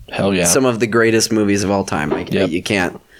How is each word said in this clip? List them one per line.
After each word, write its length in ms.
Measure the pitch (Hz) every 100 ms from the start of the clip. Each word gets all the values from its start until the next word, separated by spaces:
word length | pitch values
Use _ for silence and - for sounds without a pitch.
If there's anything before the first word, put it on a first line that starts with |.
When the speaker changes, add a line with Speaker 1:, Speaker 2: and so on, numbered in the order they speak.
| -
Speaker 1:
Hell 240 | - 98
yeah. 120 | 95 87
Speaker 2:
some 200 | 143 131
of 140 | 113
the 80 | 113
greatest 440 | 117 113 110 107
movies 320 | 110 101 101
of 60 | 98
all 140 | 98
time. 260 | 95 82 76
Like, 220 | - 85
Speaker 1:
Yep. 160 | 98 95
Speaker 2:
you 140 | 87
can't. 360 | - 101 85 - -